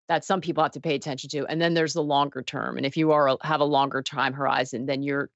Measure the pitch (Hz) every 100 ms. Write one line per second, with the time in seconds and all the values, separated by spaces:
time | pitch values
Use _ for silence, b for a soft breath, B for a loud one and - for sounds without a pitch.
0 | - 160 - 190 160 151 156 139 165 139
1 | 151 131 143 147 135 160 170 165 160 160
2 | 147 143 143 131 123 143 - 62 135 160
3 | 156 151 139 131 156 151 147 143 139 135
4 | 131 135 135 139 135 139 131 113 135 135
5 | 143 143 -